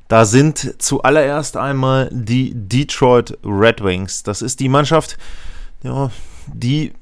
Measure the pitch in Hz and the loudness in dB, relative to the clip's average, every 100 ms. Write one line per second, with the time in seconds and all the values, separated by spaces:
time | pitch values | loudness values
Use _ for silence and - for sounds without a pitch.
0 | - 110 110 120 151 151 - - - 135 | 2 4 6 6 4 2 -8 -6 -2 0
1 | 127 151 139 147 147 98 131 135 131 131 | 2 4 2 -2 -4 -4 -4 0 2 2
2 | 131 123 110 123 131 120 95 120 147 - | 0 -4 -2 0 -2 -6 -2 -2 -2 2
3 | 127 123 117 - 101 101 110 113 98 90 | 4 4 2 -8 -4 2 2 4 0 -2
4 | 98 - - 101 117 - 135 139 143 160 | -4 -8 -8 -6 -6 -4 0 2 4 2
5 | - - - - - - - - 127 127 | 0 -8 -10 -10 -10 -10 -12 -12 -8 -4
6 | 139 - - - - - 117 147 156 - | -4 -6 -12 -12 -14 -6 -2 -2 -4 -10